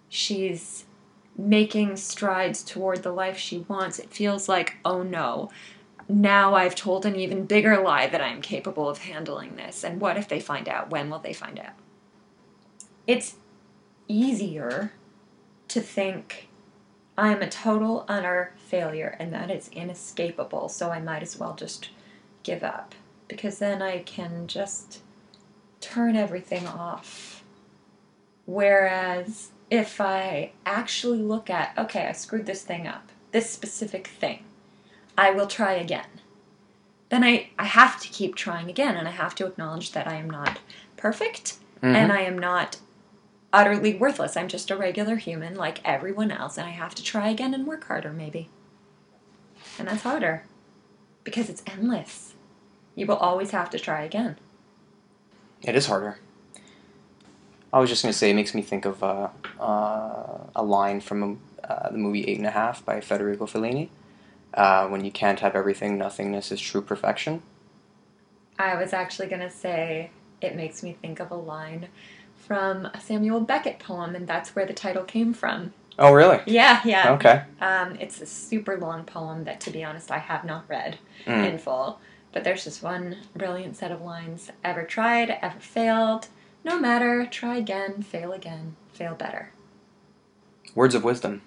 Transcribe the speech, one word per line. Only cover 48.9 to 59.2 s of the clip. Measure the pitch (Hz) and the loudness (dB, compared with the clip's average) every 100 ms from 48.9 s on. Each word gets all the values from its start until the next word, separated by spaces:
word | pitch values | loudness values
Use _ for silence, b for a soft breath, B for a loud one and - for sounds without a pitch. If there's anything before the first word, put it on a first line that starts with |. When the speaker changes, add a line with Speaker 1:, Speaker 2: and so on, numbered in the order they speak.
| _ _ _ _ - - - - - | _ _ _ _ -20 -20 -20 -18 -10
Speaker 1:
And | 185 | -4
that's | 214 | -4
harder, | 240 294 175 160 - - _ _ _ _ _ _ | -2 0 0 -2 -8 -20 _ _ _ _ _ _
because | - 226 220 | -6 -4 -4
it's | - - | -6 -12
endless. | 190 233 202 - - - - - _ _ _ _ - | -2 -2 -2 -4 -14 -20 -20 -20 _ _ _ _ -4
You | 208 | 0
will | - | 2
always | 175 185 196 | 2 2 0
have | 196 170 | -4 -4
to | - | -6
try | - 156 | -4 -4
again. | 156 208 233 151 - _ _ _ _ _ _ _ _ _ - _ | -4 -2 -2 -4 -16 _ _ _ _ _ _ _ _ _ -20 _
Speaker 2:
It | - 120 | 0 2
is | 139 | 4
harder. | 98 104 - - - - - b b b b b _ - - - - - | 2 -2 -8 -16 -20 -20 -20 b b b b b _ -20 -20 -20 -20 2
I | 135 | 4
was | 127 | 6
just | 117 | 4
gonna | 120 | 0
say, | 107 107 | 4 6
it | 104 | 6
makes | 101 | 2
me | 107 | -2
think | 101 98 98 | -2 -2 -4
of, | 95 | -2
uh, | 98 98 | -2 -2